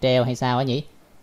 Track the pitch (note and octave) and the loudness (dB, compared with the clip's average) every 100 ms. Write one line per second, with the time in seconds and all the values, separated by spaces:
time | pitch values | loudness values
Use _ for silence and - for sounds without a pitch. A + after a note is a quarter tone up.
0 | C3 B2+ B2 B2 C3 B2 C3+ B2+ D3 - | 0 2 2 0 -2 0 0 -4 -6 -18
1 | - - | -20 -20